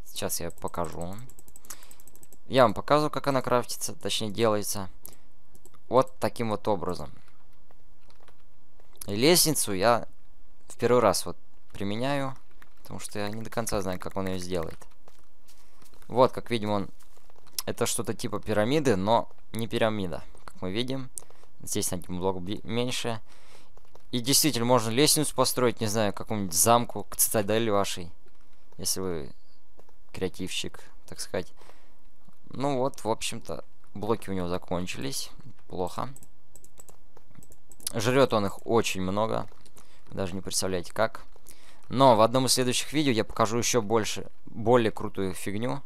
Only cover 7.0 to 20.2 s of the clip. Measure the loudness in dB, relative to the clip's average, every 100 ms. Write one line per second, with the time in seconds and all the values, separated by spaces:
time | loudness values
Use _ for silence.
7 | -4 -6 -4 -4 -4 -4 -4 -4 -4 -4
8 | -4 -4 -4 -4 -4 -4 -4 -4 -4 -4
9 | -2 4 6 6 6 2 0 4 6 4
10 | 2 -4 -4 -4 -4 -4 -4 0 4 6
11 | 6 4 0 -4 -4 -4 -4 -4 -2 -2
12 | 0 0 -2 -4 -4 -4 -4 -6 -4 -4
13 | -4 -4 -2 -4 -2 -2 0 0 0 -2
14 | -2 -2 -2 -2 -2 -2 -2 -4 -6 -6
15 | -6 -6 -6 -4 -4 -4 -6 -6 -6 -6
16 | -2 4 4 4 -2 0 2 0 0 -4
17 | -6 -6 -6 -4 -4 -4 -4 0 0 0
18 | -2 -2 -2 -2 0 2 4 4 4 4
19 | 4 2 2 -4 -4 -2 0 2 2 2
20 | -2 -2